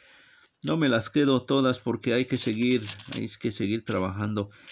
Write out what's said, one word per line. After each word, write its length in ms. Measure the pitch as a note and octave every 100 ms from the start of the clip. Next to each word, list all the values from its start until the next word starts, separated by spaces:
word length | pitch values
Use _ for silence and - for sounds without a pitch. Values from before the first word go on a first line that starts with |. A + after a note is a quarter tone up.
| - - - _ _ _
No 140 | D3 D#3+
me 140 | D3
las 200 | A2+ A2
quedo 360 | D3+ C#3+ C3 -
todas 340 | C#3 C3 B2+
porque 340 | - A2+ -
hay 120 | A#2+ B2+
que 120 | B2
seguir, 480 | - A2 A#2+ B2 G#2+ - -
hay 160 | A#2 A2 -
que 140 | A#2+
seguir 320 | G#2 G2+ A2+ -
trabajando. 640 | G2+ F#2 F#2+ G#2 G#2 G2+ - -